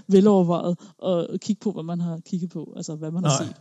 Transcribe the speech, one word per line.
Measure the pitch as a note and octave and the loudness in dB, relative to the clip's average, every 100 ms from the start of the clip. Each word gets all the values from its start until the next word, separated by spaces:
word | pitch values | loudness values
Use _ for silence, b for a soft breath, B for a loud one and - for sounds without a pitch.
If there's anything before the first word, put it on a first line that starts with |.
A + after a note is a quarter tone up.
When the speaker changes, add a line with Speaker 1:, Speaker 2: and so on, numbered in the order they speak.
| - | 4
Speaker 1:
velovervejet, | F#3+ G#3 G3 E3+ E3+ F3 F3 B - | 6 8 6 4 2 -2 -4 B -8
og | F#3 F3 - F#3+ | -2 -2 -2 -6
kigge | - G3+ | -4 -4
på, | G#3+ | -4
hvad | E3+ | -6
man | E3 E3+ | -6 -4
har | E3+ E3 | -4 -6
kigget | - F3+ F3 | -8 -6 -6
på. | E3 D3 - | -10 -12 -12
Altså, | E3+ D3+ | -10 -8
hvad | D#3 | -6
man | E3 | -2
har | E3 C3+ | 0 0
Speaker 2:
Nej. | - | -2
Speaker 1:
set | - | -10